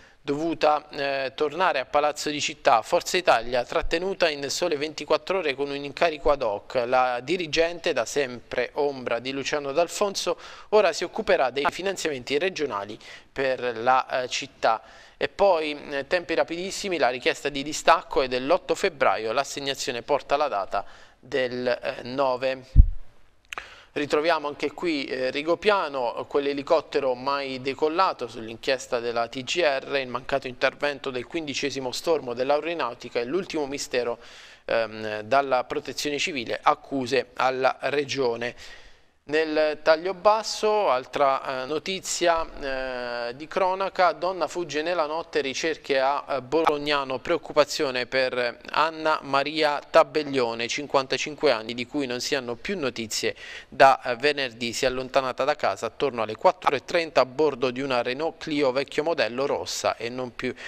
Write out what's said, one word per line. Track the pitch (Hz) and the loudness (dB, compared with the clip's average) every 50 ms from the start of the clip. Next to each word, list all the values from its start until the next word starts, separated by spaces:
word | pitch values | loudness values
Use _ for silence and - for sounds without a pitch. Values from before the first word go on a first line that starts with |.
| - - _ _ | -20 -20 _ _
dovuta, | - - 143 147 160 170 156 - - 151 151 147 - - | -4 -4 -2 0 0 -2 0 4 4 4 4 4 0 -6
eh, | - 147 139 139 139 139 135 131 - | -8 -4 -2 -2 -2 -2 -4 -4 -2
tornare | - 151 147 143 165 190 170 151 135 | -2 -2 -2 0 2 2 2 2 0
a | 123 | 0
Palazzo | - - 147 147 147 143 - - 151 | 0 2 2 2 2 0 -2 -4 -4
di | 147 147 | -4 -2
Città. | - - 151 - - 147 131 113 | -4 -4 -4 2 4 6 6 6
Forza | 110 - 175 175 - - - | 6 4 0 0 2 2 -2
Italia | 185 175 165 139 117 113 120 123 123 120 | 2 4 6 4 4 4 2 0 0 0
trattenuta | - - 170 147 - - 165 180 196 190 - 180 | 0 0 0 0 0 0 0 0 -2 0 2 2
in | 160 147 143 139 131 | 0 0 0 -4 -4
Sole | - - 180 175 160 | -4 -2 -2 -2 0
ventiquattro | 139 147 156 147 - 151 - 160 147 - - 185 | -2 -4 -4 -6 -6 -2 0 0 0 2 0 -2
Ore | 196 170 151 135 | 0 0 0 -2
con | 131 143 143 | -2 -2 -4
un | 139 143 | -4 -6
incarico | 143 143 131 - 175 170 156 147 - 160 | -6 -6 -2 0 0 0 0 0 2 2
ad | 147 139 | 2 2
hoc. | 127 110 101 104 - - - 131 120 | 2 -2 -2 -4 -6 -4 -4 -2 0
La | 120 127 127 127 127 123 120 127 | 2 4 4 4 2 0 -2 -4
dirigente, | 135 175 190 175 151 135 156 165 165 175 165 - 180 147 | -2 -4 -2 -2 -2 0 2 2 2 0 -2 -2 -2 0
da | 127 110 | 0 -2
sempre | - - 143 143 127 123 117 - - - 127 120 - - | -2 0 -2 -2 -2 -4 -10 -12 -8 -4 -4 -4 -2 -2
ombra | 156 143 143 139 131 123 120 120 117 | 0 0 0 -2 -2 -4 -4 -4 -4
di | 120 131 | -4 -4
Luciano | 135 139 131 - 151 147 143 139 | -6 -6 -4 -2 -2 -2 -2 -2
D'Alfonso, | 135 156 175 165 - - 208 202 202 - - 185 165 - - - - - - - | 0 0 0 0 0 -2 -2 -2 -2 -2 -2 -2 -4 -4 -6 -18 -18 -18 -2 4
ora | - 214 196 170 | 4 6 6 6
si | 151 - 185 | 4 0 -4
occuperà | 165 - - 214 - 185 156 139 123 | -4 -4 -2 0 2 4 4 4 2
dei | 123 139 147 175 | 2 0 0 0
finanziamenti | - - 175 196 185 170 - 160 143 127 120 - 135 | 0 -2 -4 -4 -4 -2 -2 -4 -4 -4 -4 0 0
regionali | 147 180 190 180 - 151 131 110 101 101 104 110 - - - - - - - | 0 0 0 -2 -2 -4 -4 -4 -4 -6 -8 -12 -14 -16 -18 -20 -20 -20 -10
per | - - 135 135 131 120 120 127 117 | -4 -2 0 0 0 0 -2 -4 -2
la, | 110 113 123 131 131 - - - 131 127 | 0 2 4 4 4 4 0 -2 -4 -2
eh, | |
città. | 120 - - 139 127 - - - 123 110 107 - - - - - - - | -4 -6 -6 -8 -8 -6 0 2 2 2 2 -2 -10 -20 -20 -20 -18 -8
E | - 143 139 | -4 -4 -2
poi, | - - 196 196 180 156 160 151 147 143 135 135 | 0 4 4 6 6 4 2 -2 -4 -6 -8 -6
eh, | 147 139 135 | -6 -6 -4
tempi | - 185 180 175 175 165 | 0 0 0 0 0 0
rapidissimi, | 156 143 - 165 170 180 196 - - - 202 180 | 0 0 0 -2 -8 -8 -8 -6 -6 -4 -2 0
la | 156 139 | 2 2
richiesta | 120 127 127 - 160 139 - - | 2 2 2 0 0 0 0 -2
di | 147 147 139 139 | -4 -4 -4 -6
distacco | 151 147 - - - 165 180 - - - 160 | -6 -6 0 4 4 4 4 2 0 0 0
è | 135 | 0
dell'otto | 127 127 127 127 139 170 185 - - 165 | 2 0 -2 0 2 0 2 2 0 -2
febbraio, | - - 196 170 - 127 113 95 104 110 110 | 0 0 0 2 2 2 4 4 2 0 -2
l'assegnazione | 113 135 135 - - 147 139 139 135 - - - 123 117 | 0 0 -2 -2 -4 -6 -4 -4 -4 -4 -4 -6 -6 -4
porta | - - 143 131 - - 147 | -2 0 0 0 0 0 0
la | 143 151 139 | 0 0 0
data | 110 101 95 - - 101 98 - - - - - _ | -2 -2 -4 -2 -2 -4 -4 -6 -12 -20 -20 -20 _
del, | _ - 131 135 135 127 123 123 123 123 | _ -12 -6 -2 -2 -2 -2 -2 -2 -2
eh, | 123 120 - - 139 131 - - | -2 -2 -2 -2 -6 -6 -6 -8
nove. | 120 127 139 139 131 127 120 131 131 131 131 127 - - - - - - - - - - - - - _ _ _ - - - - - - - - - - | -6 -2 0 0 0 0 0 -2 -4 -4 -4 -6 4 8 8 8 8 8 -4 -6 -8 -14 -20 -20 -20 _ _ _ -16 -14 -14 -14 -16 -18 -20 -16 -10 -6
Ritroviamo | 147 147 135 - 151 147 170 165 156 147 147 | -4 -2 2 2 2 4 4 2 2 0 -4
anche | 139 - 156 147 - | -6 -4 -4 -4 -4
qui, | - 185 175 156 139 135 | -2 -2 -2 -2 -2 -2
eh, | - 127 131 131 131 | -4 -4 -2 -2 -2
Rigopiano, | 127 143 147 160 170 165 - 208 202 196 175 147 139 135 123 117 - - 131 | -2 -2 0 0 0 2 2 2 2 2 0 -2 -4 -4 -4 -4 -4 -6 -6
quell'elicottero | - - 147 143 143 143 143 135 - 175 147 139 - - 147 135 131 123 | -2 -2 0 0 0 -2 -4 0 2 0 0 0 0 -2 -2 0 0 -2
mai | 123 127 139 139 143 139 135 131 127 | -2 -2 -2 -2 -2 -2 -4 -8 -6
decollato | 127 139 131 - 156 156 160 180 190 180 139 - 127 | -6 -6 -4 0 0 0 2 2 2 2 0 -4 -8
sull'inchiesta | 113 113 120 113 110 117 110 - - 135 127 - - 131 120 | -10 -10 -10 -12 -12 -12 -6 -2 -2 -2 -2 -2 -4 -4 -4
della | 117 120 117 117 117 113 | -2 -2 -2 -2 -4 -4
T | - 135 | -6 -8
G | 127 123 - 175 | -8 -4 -2 2
R, | 170 147 135 135 139 139 139 139 | 2 2 2 0 -4 -4 -4 -4
il | 131 127 | -2 -4
mancato | 120 120 - - 143 135 - | -6 -8 -4 -2 -4 -4 -4
intervento | 131 123 - 143 135 - - 147 147 143 131 - 139 | -4 -4 0 0 0 0 0 -2 -2 -2 -4 -6 -6
del | 127 123 117 | -6 -6 -6
quindicesimo | - - 170 160 147 127 - - 143 123 135 131 123 117 | -6 -6 -6 -6 -6 -4 -4 -4 -4 -4 -4 -6 -6 -6
stormo | - - 170 160 143 131 123 120 | -4 0 0 0 0 0 -4 -4
dell'aeronautica | 117 127 135 147 151 147 165 170 160 139 117 85 - - 120 - 123 | -2 0 2 2 2 0 -2 -4 -4 -4 -4 -6 -8 -10 -6 -4 -4
e | 120 | -2
l'ultimo | 120 151 190 190 - - 156 143 | -2 -2 -4 -4 -4 -4 -4 -4
mistero, | 135 139 139 - - - 123 120 120 117 - - - - - - - - - _ | -4 -6 -8 -6 -4 -2 -2 -2 -2 -4 -6 -10 -20 -20 -20 -20 -20 -20 -12 _
ehm, | - - 117 113 107 110 110 110 107 107 107 | -2 0 0 0 -2 -6 -8 -8 -6 -6 -6
dalla | 107 107 131 139 139 135 131 127 120 | -2 2 2 2 4 4 2 0 0
protezione | - 143 147 143 - 123 - - 147 143 139 | -2 -6 -8 -6 -8 -8 -6 -4 -4 -2 -2
civile, | - - 160 131 113 113 110 - | -4 -4 -4 -6 -6 -4 -4 0
accuse | - 151 147 - - - 139 135 127 117 135 127 117 - - | 2 2 2 0 -2 -6 -4 -4 -2 0 0 0 0 0 -2
alla | - 127 131 131 127 131 127 - - - | 0 0 0 2 2 2 2 2 0 -2
regione. | 135 135 147 143 123 117 135 135 120 117 117 120 120 117 - - - - - - - - - _ _ _ _ _ | -2 -2 -2 -2 -2 -2 0 0 0 0 -2 -4 -6 -6 -8 -16 -18 -18 -18 -20 -20 -20 -20 _ _ _ _ _
Nel | - 143 156 160 156 151 156 156 151 151 143 | -2 0 0 0 2 2 2 2 2 0 0
taglio | - 160 160 156 175 185 190 | 4 4 4 4 2 -4 -2
basso, | 180 175 214 214 220 208 - - - - 214 214 214 202 | 2 4 4 4 4 2 -4 -4 -2 0 2 2 4 4
altra, | 156 127 127 127 - - 131 143 135 135 135 - 139 135 127 127 | 4 2 2 0 -2 0 2 2 4 2 2 -2 -4 -6 -4 -4
eh, | |
notizia, | 131 156 156 - 196 190 185 - - - - 170 175 170 165 160 147 - - 143 135 135 131 131 131 127 123 123 120 120 120 120 120 | -4 -4 -4 -4 -4 -6 -6 -6 -6 -4 0 2 2 2 2 0 -4 -8 -8 -6 -6 -4 -4 -4 -6 -6 -6 -6 -6 -6 -6 -6 -6
eh, | 123 | -8
di | 135 160 | -10 -10
cronaca: | 151 - 185 190 180 185 190 196 185 - - 185 170 | -6 -2 0 0 0 0 -2 -4 -2 2 4 4 4
"Donna | 156 151 170 180 190 180 156 | 4 2 -2 -4 -2 -2 -4
fugge | 143 - 175 175 151 139 151 156 | -4 -4 -4 -6 -4 -4 -4 -2
nella | 170 180 175 156 | -2 0 0 0
notte, | 147 156 165 165 - - 156 | -2 -2 -6 -4 -2 0 0
ricerche | 135 135 123 - - 160 151 - - - 139 135 | 0 0 -2 -2 -2 -2 -2 -4 -2 0 2 2
a, | 131 135 143 139 - - | 4 2 2 0 -2 -4
eh, | 147 131 127 | -4 -4 -2
Bolognano, | 131 143 165 160 156 151 147 147 147 147 143 139 131 131 | 0 2 2 4 2 2 0 0 0 0 0 0 -2 -4
preoccupazione | 123 - 160 170 151 - - 143 151 143 - - - 156 135 127 127 123 | -6 -2 -2 -2 -2 -2 0 4 4 4 4 2 -2 -2 -2 -2 -2 -4
per | - - 131 131 127 127 123 120 120 - - - - | -2 0 0 0 0 0 -2 -2 -2 -4 -8 -10 -4
Anna | - - 151 165 160 156 156 156 156 - - | 0 0 2 0 0 -2 0 0 0 0 -2
Maria | 139 139 139 139 147 156 156 151 147 147 135 - - | 0 0 0 0 0 0 0 2 2 0 -2 0 4
Tabellione, | - 165 151 147 139 156 151 143 135 135 123 117 117 117 117 | 6 6 6 6 4 -2 -2 0 0 0 0 0 0 -2 -4
cinquantacinque | 113 - - 147 131 - 139 131 131 135 127 - 156 147 143 - 143 | -4 -4 -4 -2 0 2 2 2 2 -2 -4 -4 -4 -4 0 2 2
anni, | 120 110 110 110 120 | 2 2 0 -6 -6
di | 123 120 | -8 -6
cui | - - 147 139 | -4 -4 -4 -2
non | 123 120 123 | -2 -4 -4
si | - - 147 | -4 -2 -2
hanno | 139 127 120 120 | -2 -2 -4 -8
più | - - - 202 | -8 -6 -6 -4
notizie | 185 143 127 110 - 113 107 - - - 110 - - - - - - - | -4 -4 -4 -4 -4 -6 -6 -4 -2 -2 -2 -4 -4 -10 -16 -16 -16 -18
da, | - - 135 143 135 127 - - | -2 4 8 8 8 8 6 0
eh, | 131 123 | -4 -2
venerdì. | 113 131 147 147 143 135 123 113 117 123 117 104 | 0 2 0 2 0 -2 -6 -4 -4 -6 -4 -2
Si | - 135 | 0 0
è | 127 | 0
allontanata | 127 127 131 160 - 139 131 127 120 - 135 | 0 -2 -4 0 0 2 2 0 -2 -2 0
da | 139 147 | 0 0
casa | - - 110 98 - 117 | 0 0 -2 -2 -2 -4
attorno | 113 - - 147 139 120 120 | -6 -4 -2 -2 -2 -2 -2
alle | 110 107 110 | -4 -4 -2
quattro | - - 185 165 - - - 147 | 2 4 4 4 4 2 0 0
e | 131 - | 0 -2
trenta | - - 175 165 160 - 143 | 0 -2 -2 0 2 2 2
a | 127 | 2
bordo | 127 123 135 156 147 131 120 135 127 | 2 2 2 2 2 2 0 -2 -2
di | 123 127 | -2 -2
una | 139 139 127 123 117 | -2 -2 0 0 0
Renault | 123 127 139 160 160 151 | 0 -2 -2 -4 -6 -6
Clio | - - 160 156 147 147 131 | -6 -6 -4 0 2 2 2
vecchio | 123 135 143 - - - | 2 0 -2 -2 -2 0
modello | 151 165 170 147 117 110 120 123 139 | 0 2 2 2 2 2 2 0 0
rossa | 147 127 87 87 - - - - 101 92 | 0 0 -2 -4 -4 -4 0 0 0 0
e | - 113 | 0 -4
non | 117 123 127 127 123 110 | -8 -6 -6 -8 -8 -6
più, | - - 127 - - - | -6 -6 -6 -6 -6 -10